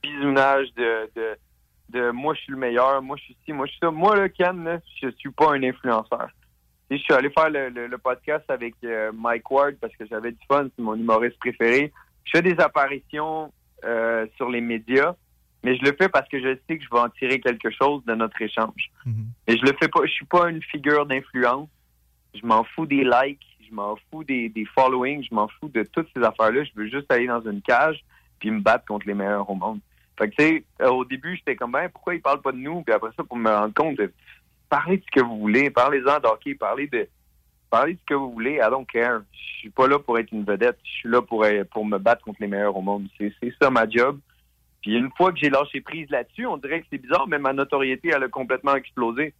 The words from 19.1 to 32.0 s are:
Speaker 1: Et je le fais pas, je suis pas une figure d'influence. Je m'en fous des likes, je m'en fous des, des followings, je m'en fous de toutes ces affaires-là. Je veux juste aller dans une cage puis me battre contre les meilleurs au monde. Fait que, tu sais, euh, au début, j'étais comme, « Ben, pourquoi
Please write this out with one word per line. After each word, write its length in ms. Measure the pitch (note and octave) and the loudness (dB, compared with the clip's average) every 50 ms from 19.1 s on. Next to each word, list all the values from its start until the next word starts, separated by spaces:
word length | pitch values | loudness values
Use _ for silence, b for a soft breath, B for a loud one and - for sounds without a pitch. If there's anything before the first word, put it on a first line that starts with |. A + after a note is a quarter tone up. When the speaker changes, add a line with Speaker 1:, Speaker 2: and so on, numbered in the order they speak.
| A2+ A2 A2 A2 A#2+ _ _ - | -4 -4 -6 -8 -12 _ _ 0
Speaker 1:
Et 100 | A#2 - | 0 4
je 60 | - | 4
le 100 | C3+ C#3 - | 2 2 4
fais 80 | E3 D3+ | 0 2
pas, 140 | - E3 C#3+ | 2 2 2
je 60 | D3+ | 2
suis 140 | - - C#3 | 0 -4 -6
pas 240 | - - F3 F3 E3+ | 2 4 4 4 4
une 120 | E3 D#3+ D#3+ | 0 -4 -8
figure 420 | - - D#3 C#3 D3 D3+ D3 D3 | -8 -10 -4 0 2 4 4 4
d'influence. 640 | D3 C3+ C3 C3+ - - C3 B2 A#2+ B2 C3+ D3+ D#3 _ _ _ _ _ _ _ _ _ _ _ _ _ | 2 -2 -4 -4 -6 -2 0 2 2 2 0 -4 -12 _ _ _ _ _ _ _ _ _ _ _ _ _
Je 120 | - - | -10 0
m'en 180 | A#2 A2+ A2 A2+ | 2 4 4 4
fous 220 | - - - D#3+ | 0 -4 -6 -4
des 180 | D3+ C#3 C#3 C3+ | 0 2 2 4
likes, 380 | B2+ A#2+ A#2+ C3 C#3+ C#3+ C#3+ - _ _ _ _ G#2+ | 6 6 4 4 2 -2 -8 -18 _ _ _ _ _
je 60 | A2+ | -10
m'en 200 | G#2+ G2+ G#2 G#2+ G#2+ _ _ | -8 -6 -6 -6 -8 _ _
fous 140 | - D#3 D#3+ | -16 -14 -6
des, 260 | C#3 C3+ B2+ A#2 A2+ | -4 -4 -2 -2 -4
des 160 | G#2+ A2 G#2+ | -6 -6 -8
followings, 600 | G2+ - - C3 B2+ C3 B2+ B2 C3 D3 D3 C3 A2 | -2 2 4 4 4 4 0 -2 -2 -4 -6 -8 -6
je 40 | - | -2
m'en 120 | A2 G#2 G#2+ | -2 -2 -2
fous 220 | - _ - D3+ | -4 _ -16 -6
de 140 | C#3+ A2+ - | -4 -4 -4
toutes 240 | - - - E3 - _ | -2 -4 -6 -6 -6 _
ces 80 | B2+ A#2+ | 0 0
affaires-là. 400 | A2+ A2 _ A2+ A2 A2+ C3 D3 | 0 2 _ 2 2 2 2 -2
Je 80 | C#3 _ | -4 _
veux 120 | G#2+ G#2+ G#2+ | -10 -10 -8
juste 240 | A#2+ C#3 C#3+ _ | -8 -10 -2 _
aller 160 | C3+ A#2+ A#2+ B2+ | 0 2 2 0
dans 140 | A#2+ A#2 | -2 -2
une 200 | A2 A2+ G2+ G2+ | -4 -4 -8 -6
cage 420 | G2 - B2 A#2+ C#3 D#3+ D#3 D3 _ b b b b b b _ | 0 2 2 4 4 2 0 -4 _ b b b b b b _
puis 120 | - G#2 | -6 -4
me 80 | A2 G#2+ | -2 0
battre 260 | G2+ G#2+ A2+ B2 _ | 2 2 2 2 _
contre 220 | - G#2+ G#2 G2+ G#2 | -4 -8 -6 -6 -4
les 60 | G2+ | -4
meilleurs 360 | G2+ G2 G2 G#2 G2+ G2+ G2+ | -2 -2 0 0 -2 -2 -4
au 60 | G2+ | -6
monde. 240 | F#2+ F2+ G#2 A2 G#2+ - _ _ _ _ _ _ - | -4 -4 -6 -6 -6 -12 _ _ _ _ _ _ -2
Fait 120 | G#2+ G#2+ | -2 -2
que, 60 | G#2 | 2
tu 80 | - D3 | 2 2
sais, 200 | D#3 D#3+ D#3 - _ _ _ | 4 4 0 -2 _ _ _
euh, 80 | - B2+ | 2 2
au 160 | B2+ B2+ B2+ | 4 2 0
début, 300 | B2 C3 C3 C3 E3 F#3 | -4 -8 -10 -8 -10 -10
j'étais 200 | F3 _ - B2+ | -8 _ -6 -6
comme, « 160 | G#2 B2 A#2+ B2 | -4 -6 -4 -4
Ben, 160 | C#3 E3 F3+ | -4 -4 -4
pourquoi 260 | - - | -8 -8